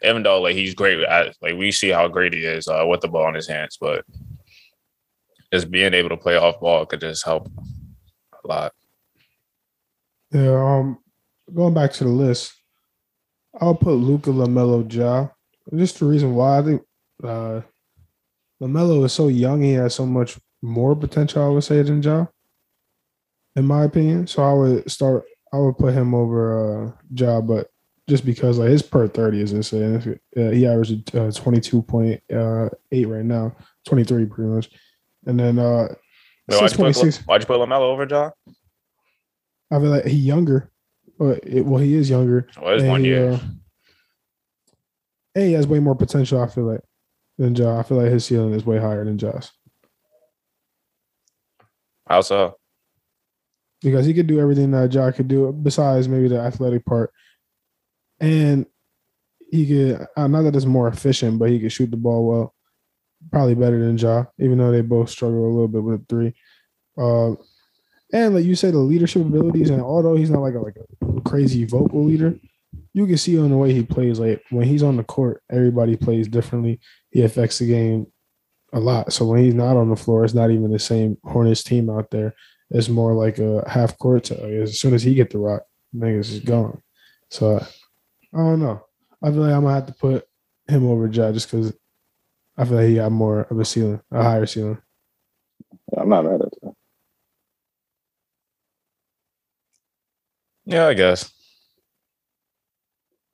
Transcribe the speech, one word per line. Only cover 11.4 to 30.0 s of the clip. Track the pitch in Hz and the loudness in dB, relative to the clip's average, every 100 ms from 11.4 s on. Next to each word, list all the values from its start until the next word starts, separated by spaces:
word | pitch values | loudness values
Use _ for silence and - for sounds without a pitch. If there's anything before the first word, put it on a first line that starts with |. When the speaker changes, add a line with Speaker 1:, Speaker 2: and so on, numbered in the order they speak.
| - | -10
Speaker 2:
going | 170 175 | 0 0
back | 160 139 | 2 0
to | - | 0
the | 127 | 0
list, | 123 139 120 - - _ _ _ _ _ _ _ _ _ - | 2 2 -2 -6 -18 _ _ _ _ _ _ _ _ _ -2
I'll | 170 165 | 0 2
put | 185 | 2
Luka, | 135 127 143 143 | 2 2 0 0
LaMelo, | 131 123 123 123 120 110 | 0 0 2 2 2 -2
Ja. | 117 120 127 143 - _ _ - | -2 -2 -2 -4 -10 _ _ -8
Just | 156 180 - | -2 -2 0
the | 147 | 0
reason | 147 139 | 2 2
why | 123 135 139 | 2 2 2
I | |
think, | 151 143 - _ _ - | 2 -2 -4 _ _ -16
uh, | 123 113 113 110 110 _ _ _ _ _ _ _ _ _ | -10 -8 -8 -10 -12 _ _ _ _ _ _ _ _ _
LaMelo | 131 151 175 151 | -6 0 2 2
is | 131 | 2
so | - 147 | 2 2
young, | 123 123 147 | 2 2 2
he | 139 | 2
has | 131 123 | 2 0
so | - | -2
much | 131 127 117 - _ _ | -2 -2 -2 -6 _ _
more | 117 117 131 151 | -6 -2 0 0
potential, | 147 - 147 151 | -2 -2 -2 0
I | 143 | 0
would | 143 | 0
say, | 143 147 | 2 0
than | 143 147 | 2 0
Ja. | 147 156 170 _ _ _ _ _ _ _ _ _ _ _ _ 135 | 0 0 -2 _ _ _ _ _ _ _ _ _ _ _ _ -2
In | 139 | 2
my | 147 | 2
opinion. | 147 160 156 170 175 | 2 2 2 0 -2
So | - | 0
I | 139 | 2
would | 139 131 123 - | 4 2 0 -2
start, | - 135 131 - _ _ | -2 0 0 -4 _ _
I | 139 | -2
would | 139 127 | 0 2
put | 120 | 0
him | 131 123 | 2 0
over, | 123 117 117 113 110 107 107 107 | 0 0 0 -2 -2 -2 -4 -8
uh, | - - | -14 -14
Ja, | 127 123 117 | -2 0 0
but | 113 110 - _ _ _ - | 0 -2 -4 _ _ _ -2
just | 139 | 0
because, | 131 117 127 120 | 0 0 0 2
like, | 117 | 4
his | 143 | 2
per | - 131 107 | 2 0 0
thirty | 110 110 104 | 0 0 0
is | 104 | -2
insane. | 104 107 107 107 | -4 -4 -2 -2
It's, | 113 | -2